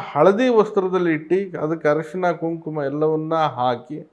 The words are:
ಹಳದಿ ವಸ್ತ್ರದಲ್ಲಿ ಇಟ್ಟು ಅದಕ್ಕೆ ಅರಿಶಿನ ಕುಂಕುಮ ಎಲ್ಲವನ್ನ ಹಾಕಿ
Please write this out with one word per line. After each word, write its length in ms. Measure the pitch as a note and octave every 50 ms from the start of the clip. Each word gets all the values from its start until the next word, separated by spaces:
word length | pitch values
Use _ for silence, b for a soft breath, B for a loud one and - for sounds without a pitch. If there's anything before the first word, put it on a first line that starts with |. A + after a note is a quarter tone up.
| - -
ಹಳದಿ 380 | - C#3+ D#3 F#3 G3+ G#3+ C4 B3+
ವಸ್ತ್ರದಲ್ಲಿ 640 | A#3+ A3 G3+ - - G3 F#3 F#3 F3+ F3+ F3 E3 D#3
ಇಟ್ಟು 460 | D3+ D#3 - F3 F#3+ G3+ F#3 E3+ D3
ಅದಕ್ಕೆ 280 | D3 D#3 E3 D#3+ -
ಅರಿಶಿನ 440 | D3+ D3 D#3 D#3+ - - F#3 F3+ F3
ಕುಂಕುಮ 520 | E3 D#3+ E3 E3 E3+ D#3+ E3 D#3+ D#3 D3+ C#3+
ಎಲ್ಲವನ್ನ 500 | C3+ C#3+ D3+ D#3 D#3 D#3 D#3 D#3 D#3+ E3
ಹಾಕಿ 640 | D#3+ D#3 C#3+ A#2+ B2 B2 B2+ A#2+ A#2 A#2 - D3 D#3+ - _